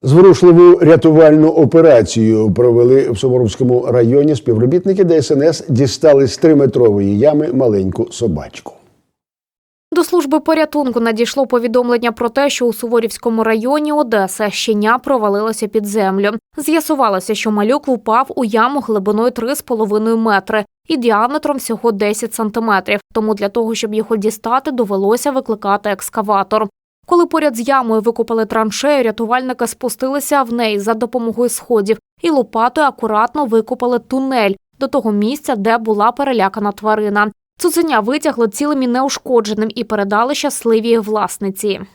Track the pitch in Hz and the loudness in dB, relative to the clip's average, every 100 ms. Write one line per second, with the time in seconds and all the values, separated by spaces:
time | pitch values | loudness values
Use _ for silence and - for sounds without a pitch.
0 | 127 156 190 170 180 170 175 175 156 160 | 4 8 8 8 6 8 8 8 6 6
1 | 160 156 156 151 156 160 139 165 165 123 | 6 6 6 6 4 4 4 6 6 6
2 | 104 - 110 110 110 95 123 120 120 131 | 4 0 2 2 2 2 2 4 4 4
3 | 135 110 135 123 117 - 123 123 127 123 | 2 -2 0 0 0 0 0 0 0 0
4 | 117 139 147 151 - 110 123 175 185 190 | 2 4 2 0 -2 0 2 0 0 0
5 | 180 160 - 143 151 160 - 120 139 - | 2 2 2 2 2 0 -2 0 0 2
6 | 156 139 139 - 165 147 135 131 117 101 | 4 4 2 2 4 4 4 4 2 2
7 | 98 104 143 147 147 131 127 101 95 - | 0 2 2 2 -2 0 0 0 -2 -4
8 | 113 - 117 73 73 - - - _ _ | -6 -4 -4 -4 -8 -16 -20 -20 _ _
9 | _ _ _ _ _ _ _ _ _ 320 | _ _ _ _ _ _ _ _ _ -2
10 | 339 349 285 302 311 320 311 302 269 233 | 0 0 0 -2 0 0 0 -2 -2 0
11 | 233 220 233 277 262 247 233 240 240 240 | 0 0 -2 -2 0 0 0 0 0 0
12 | 233 226 240 254 277 - 240 220 233 233 | -2 -2 -4 0 -2 0 -2 -2 -2 -2
13 | 226 - 240 226 220 220 240 294 302 294 | -2 -6 -4 -2 0 0 0 -2 -2 -2
14 | 285 220 190 - 208 - - 208 214 240 | 0 0 -2 -4 -6 -4 -4 0 0 0
15 | - 269 214 202 214 220 214 220 208 208 | 0 -2 0 -2 -4 -6 -4 -4 -4 -2
16 | 190 190 202 226 _ - 294 320 311 294 | -2 0 -2 -4 _ -10 -2 -2 -2 0
17 | 233 190 185 208 226 208 208 285 285 240 | 0 -2 -4 -4 -2 -2 0 -2 -2 -4
18 | 226 220 262 - 233 220 240 285 226 214 | 0 -2 -2 -4 -2 0 0 -2 -4 -4
19 | 196 208 240 247 226 285 - 226 214 214 | -2 0 -2 -2 -6 -6 -6 -4 -2 -2
20 | 220 226 226 196 190 220 202 _ _ 320 | 0 0 0 -2 -2 -4 -4 _ _ -2
21 | 233 208 240 294 294 277 - 220 233 202 | 0 0 0 -2 -4 -6 -6 -4 -4 -2
22 | 208 214 226 - 220 226 226 196 185 202 | -4 -4 -8 -6 -6 -4 -2 -2 -2 -6
23 | _ 226 220 208 202 220 226 226 220 214 | _ -6 -4 -2 -4 -4 -4 -4 -4 -4
24 | 220 226 208 - 226 254 294 254 208 196 | -2 -2 -2 -4 -4 -2 -2 -4 -2 -2
25 | 196 240 285 262 262 214 202 202 208 196 | 0 0 -2 -4 -4 -6 -2 -2 -2 -6
26 | - - 202 202 196 220 196 _ _ _ | -6 -6 -2 -2 0 -2 -2 _ _ _
27 | - 349 349 330 302 226 240 269 240 220 | -2 0 2 0 0 -2 -2 -2 0 0
28 | 214 233 226 226 214 226 220 202 277 285 | -2 -4 -4 -2 -2 -2 -2 -2 -2 0
29 | 226 214 220 254 254 254 233 - 247 - | 0 -2 -2 -2 -4 -6 -6 -4 -8 -6
30 | 262 285 277 285 247 233 226 208 202 226 | -4 -4 -2 -2 -2 -2 -2 -2 -4 -4
31 | 233 254 233 226 240 - - 233 202 214 | -4 -4 -4 -2 -4 -4 -2 -2 0 -4
32 | _ _ 339 294 226 226 233 311 285 - | _ _ -2 0 -2 -2 -2 2 0 0
33 | 220 208 233 302 277 226 220 254 247 226 | -4 0 0 -2 0 0 -2 -4 -2 -2
34 | - 262 269 254 202 196 _ _ 269 285 | -2 -4 -2 0 0 -2 _ _ -4 -2
35 | 226 208 208 285 - 240 202 226 220 208 | -2 -2 -2 -4 -6 -4 -2 -2 -2 0
36 | 214 233 277 240 190 196 208 196 214 214 | 0 0 -2 0 -2 -2 -6 -4 -2 -2
37 | 214 202 214 - _ _ 359 339 330 240 | -2 -2 -2 -4 _ _ -2 -2 0 -2
38 | 208 302 302 233 226 - 294 285 254 247 | -2 -2 -4 -2 -4 -2 -4 -2 -2 -2
39 | 269 - - 247 208 208 220 247 220 214 | -2 -6 -2 0 0 -4 -4 -6 -6 -4
40 | 196 208 240 285 285 - 233 226 226 226 | -2 -2 -2 -2 -4 -4 0 0 2 -2
41 | 208 214 190 - 196 190 214 196 190 | 0 -4 -4 -6 -8 -6 -6 -6 -10